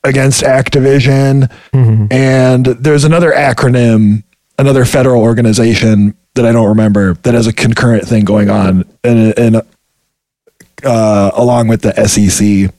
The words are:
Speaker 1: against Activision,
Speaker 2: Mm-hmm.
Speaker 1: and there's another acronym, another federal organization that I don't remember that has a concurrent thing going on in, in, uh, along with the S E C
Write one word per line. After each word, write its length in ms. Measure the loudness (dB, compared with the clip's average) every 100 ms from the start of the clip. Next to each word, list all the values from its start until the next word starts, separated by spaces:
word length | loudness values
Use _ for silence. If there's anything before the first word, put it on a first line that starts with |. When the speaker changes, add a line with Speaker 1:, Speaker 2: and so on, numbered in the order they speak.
Speaker 1:
against 380 | -2 -2 -2 -2
Activision, 1080 | 0 -2 0 0 2 2 2 0 0 0 -2 -4 -4
Speaker 2:
Mm-hmm. 320 | 0 2 0 0
Speaker 1:
and 540 | 0 0 2 2 2 0
there's 380 | -2 0 0
another 280 | 2 2 0
acronym, 920 | 0 -2 -2 0 0 2 2 2 0 -6 _ _ -4
another 280 | 0 2 0
federal 360 | 0 0 2
organization 960 | 0 0 0 0 0 0 0 2 0 -4 _ -2
that 100 | 0
I 80 |
don't 160 | 0 0
remember 460 | 0 0 0 -2 -2
that 100 | -2
has 120 | -2 -2
a 60 |
concurrent 540 | -2 -2 0 0 -2 -2
thing 160 | -2
going 260 | 0 0 0
on 360 | 0 0 -2 -4 _
in, 300 | -2 0 0
in, 280 | 0 0 0 -4 _ _ _ _ _ _ _ _ _ -20 -8
uh, 480 | -4 0 0 0 0
along 340 | 0 0 0 0
with 140 | -2
the 160 | -2 -2
S 180 | -2 0
E 120 | 0
C 400 | 0 0 0 -2